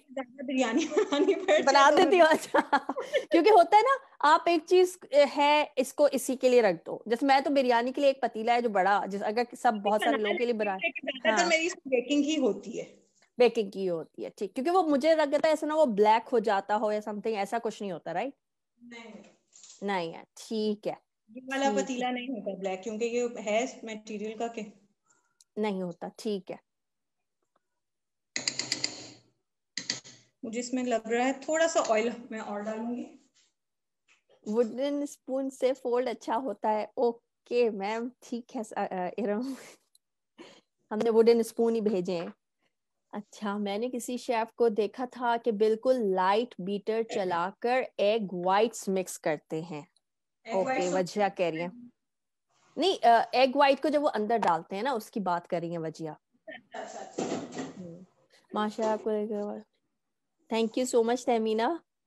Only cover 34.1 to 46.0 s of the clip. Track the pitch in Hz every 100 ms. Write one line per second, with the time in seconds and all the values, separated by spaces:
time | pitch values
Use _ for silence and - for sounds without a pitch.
34.1 | _ _ _ - 220 226 240 285 285 285
35.1 | - - 262 269 - 254 277 247 240 254
36.1 | - - 233 269 - 220 214 - - 240
37.1 | 233 _ _ - 240 233 208 196 226 240
38.1 | - - 233 - 262 220 - 202 185 180
39.1 | - 196 208 262 254 - - _ _ _
40.1 | _ _ - - - _ _ - 214 226
41.1 | 220 226 233 226 - 233 226 208 190 180
42.1 | 175 190 - _ _ _ _ _ _ _
43.1 | 214 - - 208 208 202 202 254 247 240
44.1 | 247 - 226 226 - 233 214 202 - 254
45.1 | 240 240 233 240 202 214 220 254 262